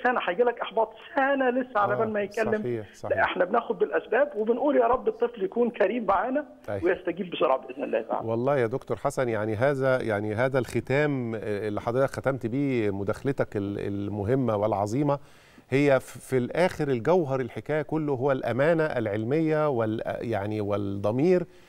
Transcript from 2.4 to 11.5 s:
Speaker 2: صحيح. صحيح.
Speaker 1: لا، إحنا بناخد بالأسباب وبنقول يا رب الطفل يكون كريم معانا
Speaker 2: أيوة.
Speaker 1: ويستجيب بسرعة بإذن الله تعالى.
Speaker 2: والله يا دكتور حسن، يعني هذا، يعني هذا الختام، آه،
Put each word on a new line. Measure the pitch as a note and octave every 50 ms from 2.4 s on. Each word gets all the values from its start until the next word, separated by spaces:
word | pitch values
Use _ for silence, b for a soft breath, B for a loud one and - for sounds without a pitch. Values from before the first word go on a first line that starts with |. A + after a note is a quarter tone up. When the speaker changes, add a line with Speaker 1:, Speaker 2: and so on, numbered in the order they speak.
| A3 G#3+ A3 G#3+
Speaker 2:
صحيح. | G#3+ B2 A#2+ A2 G#2 - -
صحيح. | - - G#2 -
Speaker 1:
لا، | A2 A2
إحنا | - - F3 F3+
بناخد | F3+ - A#3 A#3 A#3 A3+ F3
بالأسباب | G#3 - - E3 - - G#3 B3 C#4+ C#4+ -
وبنقول | G#3 A3 G#3+ A#3 - C4 D4+ C4
يا | B3+ A#3
رب | A3+ B3+ B3 G3+
الطفل | A3 A3 - A#3 A#3+ - A3+ F#3+
يكون | F#3 - A#3 A#3+ A3+
كريم | - - G#3 - A#3 B3 A3
معانا | F3+ G3 F3+ G#3 B3+ C4 D4 D4 - - - - -
Speaker 2:
أيوة. | G#2 G2 -
Speaker 1:
ويستجيب | F3+ F3+ - - F3 E3+ E3+ G3+ F3
بسرعة | D#3 - E3+ D3+ C3
بإذن | C3 - - - C#3+ C3+
الله | A#2 A#2 A2+
تعالى. | A2+ - A2+ G#2 G2+
Speaker 2:
والله | A2+ A2+ A#2 A#2+ C3+ D3
يا | C#3 A#2+
دكتور | A2 A#2 C3+ - - A#2+
حسن، | - - C#3+ - - C3 A#2+
يعني | A2+ G#2 G#2+ A2 A2
هذا، | G2+ B2+ C#3+ D3 C3 C3+ C3 B2+ B2+
يعني | - A2+ G#2 G2+ G#2+ G#2+ G#2
هذا | G#2+ B2+ C3+ C3 C3+
الختام، | A2+ - - A#2+ - - B2+ C#3 D3+ D#3 C#3+ C3 B2 A2+ A2+
آه، | G#2+ G2+ G#2+